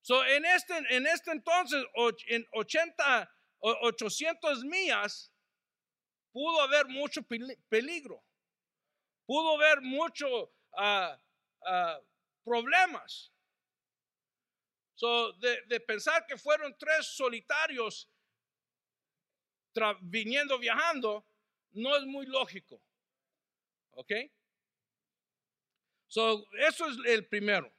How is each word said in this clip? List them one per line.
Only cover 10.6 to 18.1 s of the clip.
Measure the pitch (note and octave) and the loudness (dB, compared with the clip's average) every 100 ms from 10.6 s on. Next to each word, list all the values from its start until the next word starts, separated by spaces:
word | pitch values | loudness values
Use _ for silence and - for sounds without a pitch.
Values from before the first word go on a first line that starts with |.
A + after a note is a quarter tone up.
| _ E3 | _ -2
ah, | G3+ G3+ F3 C3+ _ _ _ _ | 2 2 0 -8 _ _ _ _
ah, | F3+ F3+ F3 D3+ A#2+ _ _ _ | -2 0 0 -4 _ _ _ _
problemas. | - A#3 A#3+ E4+ F#4 C4 B2 - - _ _ _ _ _ _ _ _ _ _ _ _ _ _ _ _ | -2 -2 2 4 4 0 -12 -16 -18 _ _ _ _ _ _ _ _ _ _ _ _ _ _ _ _
So, | - A#3 A#3+ A3+ | -6 0 0 0
de, | F3+ B3 A#3 | -2 -2 -2
de | - A#3 | -4 -6
pensar | A#3 G#3+ D4+ E4 E4 | -4 -2 0 0 -2
que | C4 | -10
fueron | C#4+ D4+ D4 - | 0 0 0 -8
tres | D4 D#4 - - | 0 0 0 -4
solitarios | C4 A#3 _ D4 D#4+ C4+ A3 - - | -4 -4 _ 0 0 -2 -6 -6 -16